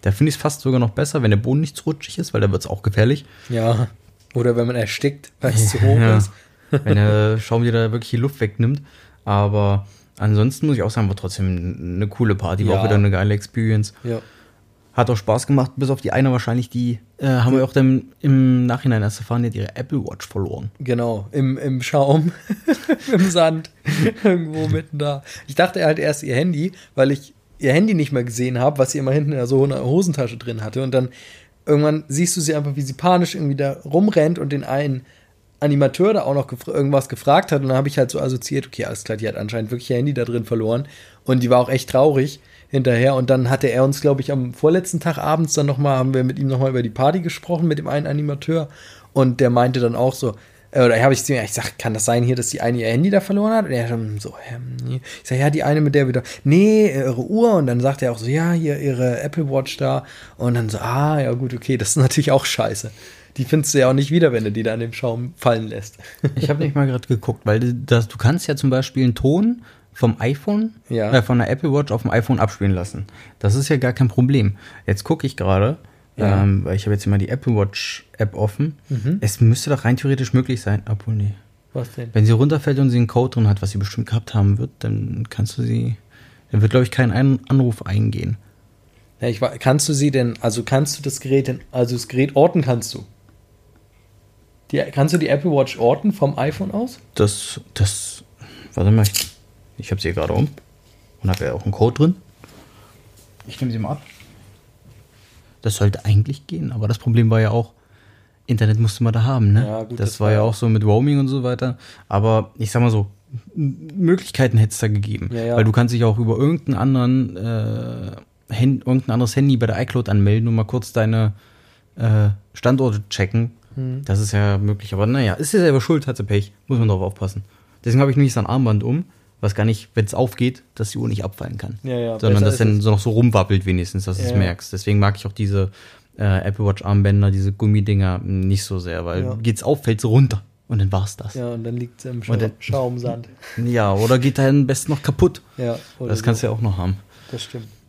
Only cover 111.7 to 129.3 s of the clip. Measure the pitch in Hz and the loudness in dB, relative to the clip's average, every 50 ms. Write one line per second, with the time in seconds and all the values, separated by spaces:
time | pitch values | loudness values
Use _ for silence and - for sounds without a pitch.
111.7 | 120 - - - - - - _ - 101 107 113 113 110 107 - _ - 117 101 | -6 -8 -14 -20 -20 -20 -10 _ -2 0 2 2 2 2 0 -2 _ -8 -8 -4
112.7 | - 120 120 120 110 107 98 98 - _ _ _ 135 117 - - - - 151 139 | 0 2 2 2 2 2 -2 -2 -8 _ _ _ -16 -16 -16 -12 -6 -4 -4 -4
113.7 | 131 - 156 160 147 196 180 165 180 185 - - - - 135 123 104 113 107 107 | -4 -6 -14 -14 -4 0 2 2 2 0 -2 -8 -2 0 0 4 4 4 4 2
114.7 | - - - 110 107 104 101 107 104 - - - 123 117 113 117 120 117 110 110 | 0 -4 -2 0 0 -2 -2 -4 -6 -6 -6 -6 -6 -6 -4 0 2 2 4 4
115.7 | 107 120 120 117 120 117 117 113 107 113 117 110 113 107 135 147 165 170 - - | 4 2 2 2 2 2 2 2 2 2 0 0 0 2 2 0 0 0 -2 -4
116.7 | 135 87 110 135 135 131 123 123 127 131 127 - - 87 101 117 117 110 104 107 | -2 0 2 2 2 2 2 2 2 2 0 -2 -4 -8 -6 -4 -4 -2 -2 -4
117.7 | 110 110 113 120 117 117 90 98 98 - - _ _ _ _ _ 117 107 123 139 | -4 -6 -6 -8 -10 -10 -10 -12 -12 -14 -20 _ _ _ _ _ -2 2 2 2
118.7 | 135 - - 127 127 131 131 - - 117 123 113 - 139 139 139 135 113 117 110 | 2 0 0 0 0 0 0 0 0 0 0 0 2 2 2 4 4 2 2 0
119.7 | 110 - 123 117 - 127 113 - 101 104 98 101 104 110 113 117 113 113 107 101 | 0 -2 -4 -2 -2 -4 -2 2 2 4 4 4 4 2 2 0 0 0 0 -2
120.7 | - 127 117 - - 117 110 110 113 113 110 107 101 - _ _ _ _ _ _ | -4 -6 -6 -2 -2 0 0 2 2 2 0 0 -2 -4 _ _ _ _ _ _
121.7 | _ _ _ _ _ - 117 113 107 107 107 104 101 101 _ _ _ - - 120 | _ _ _ _ _ -4 0 2 4 4 4 2 2 -2 _ _ _ -2 0 2
122.7 | 131 131 131 123 104 104 101 _ - - 101 101 - 113 117 117 - _ _ _ | 2 2 2 0 0 -2 -6 _ -4 -2 -2 0 0 -2 -2 -2 -6 _ _ _
123.7 | - 135 131 127 127 135 143 - 98 98 107 98 104 104 104 101 101 98 101 104 | -10 -8 -6 -6 -6 -8 -4 -2 0 0 0 0 0 0 2 2 2 0 0 0
124.7 | 104 101 - - - 95 104 113 123 139 127 104 185 - - 135 - 208 175 160 | -2 -2 -6 -8 -2 0 0 2 2 2 2 0 0 -2 -4 0 2 4 4 4
125.7 | 139 131 110 - 170 151 143 135 123 - 107 101 107 101 98 101 - _ _ - | 4 2 2 2 0 0 0 -4 -6 -6 -2 0 0 0 0 -2 -10 _ _ -4
126.7 | 135 120 117 107 101 92 95 95 95 - 98 95 95 104 101 - _ _ _ _ | 0 2 2 2 2 0 -2 -4 -6 -6 -8 -6 -6 -8 -14 -14 _ _ _ _
127.7 | _ _ - 120 117 131 139 139 127 143 139 135 - 120 104 - 117 131 131 117 | _ _ -2 2 4 4 4 4 4 4 4 4 2 0 -2 0 0 0 2 2
128.7 | 107 104 110 117 123 160 180 - _ _ _ _ | 2 2 2 0 -2 -2 -4 -8 _ _ _ _